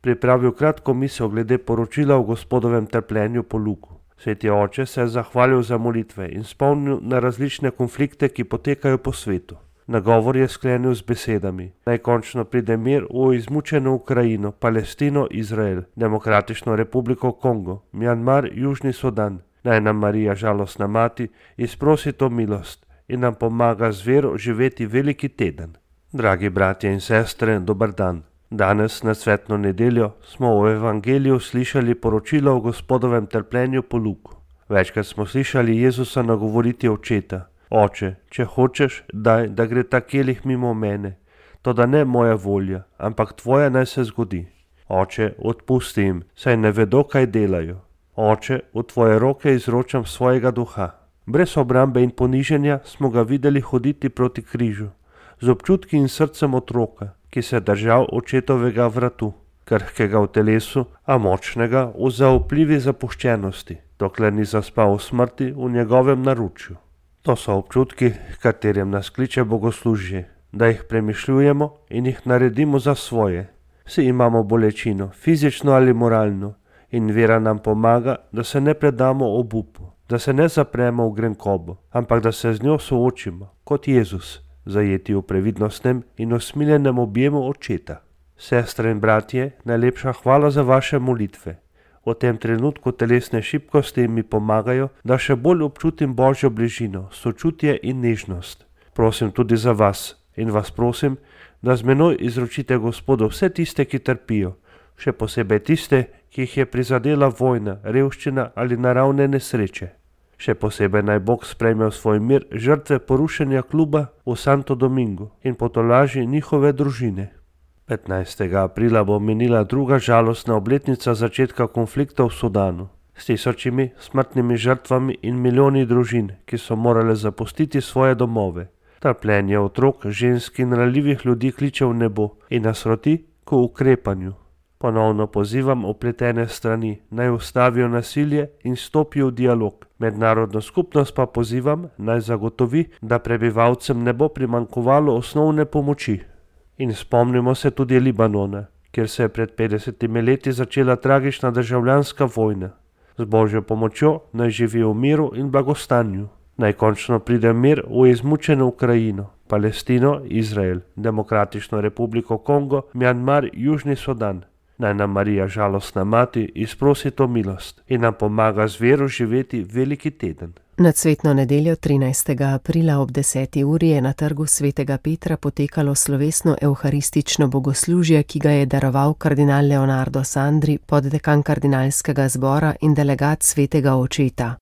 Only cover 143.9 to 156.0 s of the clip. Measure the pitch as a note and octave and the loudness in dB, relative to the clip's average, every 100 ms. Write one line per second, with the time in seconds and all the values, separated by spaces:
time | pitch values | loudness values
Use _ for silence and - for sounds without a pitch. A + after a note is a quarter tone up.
143.9 | A#2+ A#2+ A#2+ D3+ - B2+ A#2+ A#2 - A#2+ | -2 0 0 -2 -2 -2 -2 -4 -2 2
144.9 | C#3 D3+ A#2 - D3+ D#3 D3+ D3+ D3+ C#3+ | 2 4 0 -2 0 2 2 0 0 -2
145.9 | D3 - G2 - - _ _ _ - C3 | -2 -2 -4 -6 -20 _ _ _ -6 -6
146.9 | G#2+ - A#2+ A#2+ B2 B2 B2+ C#3+ - C3 | -6 0 2 4 2 2 0 -2 -2 2
147.9 | B2+ C3 G#2+ A2+ G#2 G2 G2+ G2+ _ _ | 4 4 2 2 2 -2 -6 -12 _ _
148.9 | - G#2+ - A2+ A2+ A2 - A2 G#2 A2+ | -4 -4 0 -2 0 -6 -2 -2 -2 -4
149.9 | - A#2 A#2 A#2 C3+ C3+ B2 B2+ - B2+ | -6 -2 0 2 2 0 -4 -4 0 2
150.9 | B2 C3 C#3 C#3 C3+ B2+ A#2+ A2+ B2 A#2+ | 2 4 2 2 -2 -2 0 0 0 4
151.9 | C#3 C#3+ - C3+ A2+ A2 G2 F#2 - _ | 2 2 -2 -2 0 0 -2 -8 -12 _
152.9 | _ _ - A2+ A2 A2 G#2+ G2+ A2 A2 | _ _ -10 0 2 4 0 -2 -2 -2
153.9 | - D3+ D3+ - A2+ A#2+ G#2+ A#2+ A2+ A2 | 2 0 0 -6 -2 -2 0 -2 2 0
154.9 | G#2+ C3+ D3+ C#3+ A#2+ C#3 C3+ C3 D3+ - | 2 2 2 0 -4 -2 0 0 -4 0
155.9 | B2 | 0